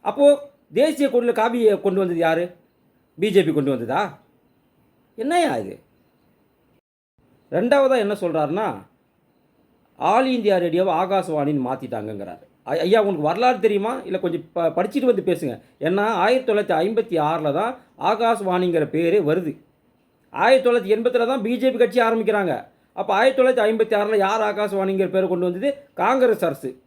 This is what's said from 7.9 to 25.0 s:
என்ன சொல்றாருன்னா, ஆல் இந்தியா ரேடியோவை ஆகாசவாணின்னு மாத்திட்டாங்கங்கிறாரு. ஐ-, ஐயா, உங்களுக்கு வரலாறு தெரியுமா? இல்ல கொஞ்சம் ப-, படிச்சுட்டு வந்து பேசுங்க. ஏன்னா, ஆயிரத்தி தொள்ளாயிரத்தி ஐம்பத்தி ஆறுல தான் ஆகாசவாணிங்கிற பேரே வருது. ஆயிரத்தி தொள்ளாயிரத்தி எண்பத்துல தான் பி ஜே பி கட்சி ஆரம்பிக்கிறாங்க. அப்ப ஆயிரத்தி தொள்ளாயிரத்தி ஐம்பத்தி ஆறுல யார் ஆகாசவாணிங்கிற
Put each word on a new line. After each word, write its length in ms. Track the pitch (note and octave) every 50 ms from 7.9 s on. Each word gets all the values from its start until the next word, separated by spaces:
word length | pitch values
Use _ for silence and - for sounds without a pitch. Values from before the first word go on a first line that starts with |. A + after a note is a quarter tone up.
| C4
என்ன 160 | B3 G#3 G3+ G#3
சொல்றாருன்னா, 640 | G3+ F#3 E3+ D3+ D#3+ D3+ C#3 D#3+ G3+ A3 F3+ A#2 G2 F#2+ _ _ _ _ _ _ _ _ _ _ _ _ _ _ _ _ _ _ _ _ _ _
ஆல் 300 | - - E3 G3+ A#3+ C4
இந்தியா 320 | C4 B3+ A#3+ G#3 G#3 G3
ரேடியோவை 360 | F3+ F3 E3+ D#3 F3 F#3 F#3+ E3
ஆகாசவாணின்னு 680 | D#3+ F#3+ F#3 G3 F#3+ F3+ F3 D#3+ D3+ C#3+ C#3+ D3+ C#3
மாத்திட்டாங்கங்கிறாரு. 800 | B2+ B2 C3+ C3+ C3 A2+ A#2+ A2 G#2 G#2+ G#2+ G2 G2 F2+ F2 - - _ _ _ _
ஐ-, 160 | - C#3 E3
ஐயா, 200 | D#3+ F#3 G#3 A3+
உங்களுக்கு 280 | G#3 G3+ F#3+ D3 D3
வரலாறு 320 | D3+ F3 G3+ B3 B3+ B3+ G3
தெரியுமா? 400 | G3+ A3 G#3 G3 G3+ A3+ C4 C4 -
இல்ல 140 | F3+ F#3+ F#3
கொஞ்சம் 240 | F#3 F3 E3 D#3+ - - _
ப-, 200 | F3 E3+ D#3+ D#3+
படிச்சுட்டு 300 | E3+ F#3+ G#3+ - C#4+ A#3+
வந்து 160 | B3+ A#3 F#3+
பேசுங்க. 400 | - F#3 F3 - E3 C3+ A2+ - _ _ _ _
ஏன்னா, 260 | - D#3+ F3+ G3 G3+
ஆயிரத்தி 480 | A3 A3+ F3+ F3+ G#3+ B3 C4 B3+ B3+ G#3
தொள்ளாயிரத்தி 240 | G#3 G#3 G3+ F3+
ஐம்பத்தி 440 | D#3 E3+ G3+ A3+ A3+ A3 A3+ F3+ D#3+
ஆறுல 320 | D3+ D3+ E3 D#3+ D3+ D3 C#3
தான் 240 | E3 G#3 A#3 B3+ - _ _ _ -
ஆகாசவாணிங்கிற 840 | C#3+ F3+ A3 G#3+ A#3 A3+ A#3 G3+ G3+ F#3 F3+ F3+ F3+ F3+ E3 D#3+ D3+
பேரே 340 | D3 - D#3 E3+ E3+ F#3+ G#3
வருது. 420 | E3+ D3 D#3 F#3 F3 D#3 - - _ _ _ _ _ _ _ _ _ _ _ _ _ _
ஆயிரத்தி 400 | - C3 F3+ A#3 C4+ C4 C4 B3
தொள்ளாயிரத்தி 280 | A#3+ A#3+ F#3+ F#3+ G#3+
எண்பத்துல 280 | A3 A#3 A#3+ A#3+ A#3+ A#3
தான் 160 | A3+ C4+ C4
பி 160 | G3 A3+ B3
ஜே 140 | A3+ B3 C4
பி 60 | B3+
கட்சி 240 | A#3 B3 G3+ F#3+ B3
ஆரம்பிக்கிறாங்க. 680 | A#3 A3+ A3+ A3+ G#3+ F#3+ G#3+ G#3 G3 E3+ C3+ A2 - - _ _ _ _ _
அப்ப 200 | F3 F#3+ - A3
ஆயிரத்தி 280 | G3+ A#3 C4+ C4 C4+
தொள்ளாயிரத்தி 240 | B3+ B3+ B3+ B3 G#3+
ஐம்பத்தி 340 | G#3+ A3 A3 A3 A3 A3 G3+
ஆறுல 180 | G#3 G#3 A3
யார் 380 | G#3 F#3+ F#3+ G#3+ A3 G#3+ G#3 G3+
ஆகாசவாணிங்கிற 540 | G3 G#3 G3+ G3 G3 F#3+ F#3+ G3 F#3+